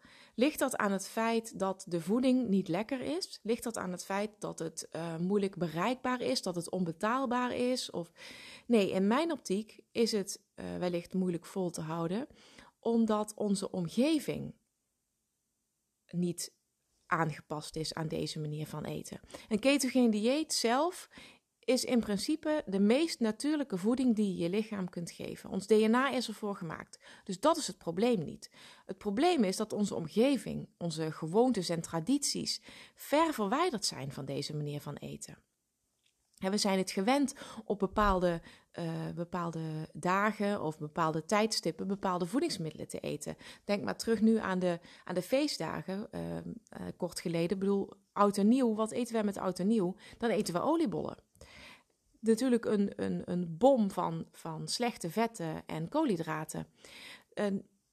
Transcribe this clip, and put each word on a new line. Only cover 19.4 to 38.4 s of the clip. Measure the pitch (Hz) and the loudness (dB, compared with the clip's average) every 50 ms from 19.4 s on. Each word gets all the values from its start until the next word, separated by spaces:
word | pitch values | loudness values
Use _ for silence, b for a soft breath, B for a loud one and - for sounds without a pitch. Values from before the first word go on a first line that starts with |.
| B B | B B
Een | 220 202 | -2 2
ketogeen | - 269 285 277 - 247 - 254 247 226 | 4 4 4 4 2 2 4 6 6 6
dieet | 214 208 208 240 269 311 311 - - | 4 4 2 2 2 2 0 -2 -2
zelf | - - 226 240 277 311 359 370 - - - B B B B B B B _ _ _ | 0 2 2 2 2 2 0 -2 -6 -14 -18 B B B B B B B _ _ _
is | - - 262 247 - | 0 2 2 2 2
in | - 254 233 | 2 2 2
principe | 214 208 208 196 - - 311 - - 311 302 302 - | 2 2 -2 -2 0 -2 -2 -2 0 -2 -2 -2 -2
de | - 190 190 | -2 2 4
meest | 202 208 240 285 339 330 - - | 6 6 6 4 4 0 0 0
natuurlijke | 233 214 214 - - 294 311 294 277 - 190 | 0 -2 -2 0 0 0 0 0 -2 -2 -4
voeding | 180 185 220 262 262 262 247 220 | -2 0 0 2 2 4 2 4
die | 208 214 196 175 | 4 2 0 0
je | 175 | 0
je | 170 170 | -2 0
lichaam | 185 220 220 220 214 196 185 180 | 0 -2 -2 -2 -4 -6 -6 -6
kunt | - 180 170 - | -6 -8 -10 -10
geven. | - - - - - - - - | -10 -10 -10 -10 -10 -10 -10 -6
Ons | - 196 196 | -6 -4 4
D | - | 6
N | 220 214 220 220 226 | 6 6 8 6 6
A | 247 269 277 | 4 4 2
is | 247 254 226 - | 0 -2 -4 -4
ervoor | 208 - 214 202 202 | -8 -6 -6 -6 -6
gemaakt. | - 175 156 - - - - - - B B B B B | -6 -6 -8 -8 -10 -12 -16 -18 -20 B B B B B
Dus | - 185 - | -10 -6 2
dat | - 302 339 | 4 4 4
is | 320 - | 4 -2
het | - 180 _ | -6 -8 _
probleem | - 170 170 180 226 247 240 185 143 | -6 -4 0 2 2 2 2 2 0
niet. | - - - - - B B B B B B B | -4 -8 -12 -16 -20 B B B B B B B
Het | - 190 - | -14 -12 -6
probleem | - 208 196 233 311 359 359 285 202 | -4 -2 0 4 4 4 4 4 2
is | 185 190 | 2 2
dat | - 220 - | -2 -4 -4
onze | 127 208 208 196 - | 0 -2 -2 -2 -2
omgeving, | - 165 151 - 208 240 285 277 226 - 165 147 147 - - _ - | -4 -6 -2 2 4 4 4 4 2 -2 -6 -8 -8 -8 -10 _ -6
onze | 170 170 151 160 160 156 | -6 -4 -4 -2 -4 -4
gewoontes | 156 - 165 156 170 220 247 262 233 196 170 - | -4 -6 -6 0 4 4 4 4 4 0 0 -2
en | 170 165 | -2 -4
tradities | - - - 165 160 170 277 285 - - - 180 - - - - B B B B B B B | -4 -4 -4 -4 0 2 0 0 0 -2 -4 -2 -4 -4 -6 -6 B B B B B B B
ver | - - - 277 302 330 320 285 | -14 -4 2 4 4 4 4 2
verwijderd | 220 208 190 233 294 349 370 262 196 - | 0 0 0 2 2 0 0 0 -2 -2
zijn | - 156 131 135 143 | -4 -4 -4 -8 -8
van | - 147 143 | -6 -8 -6
deze | 139 139 139 143 - 151 | -4 -4 -4 -4 -4 -4
manier | 151 147 147 147 143 | -4 -4 -4 -6 -6
van | - 147 143 | -8 -8 -10
eten. | - 147 143 143 147 - - 147 - _ _ _ _ _ _ _ _ _ _ _ _ _ _ _ _ _ _ _ - | -10 -10 -10 -10 -10 -12 -14 -16 -20 _ _ _ _ _ _ _ _ _ _ _ _ _ _ _ _ _ _ _ -4
Hè, | 190 190 | -2 0
we | 202 | 0
zijn | 208 - 202 190 190 | 2 2 2 2 2
het | 185 - | 0 0
gewend | - 196 190 233 262 285 285 247 - B B B B B B | -2 0 2 2 4 4 2 0 -2 B B B B B B
op | - 254 - | -4 -2 0
bepaalde, | 196 190 - 220 208 202 190 180 180 175 170 165 | 0 0 2 2 4 4 4 4 4 2 0 0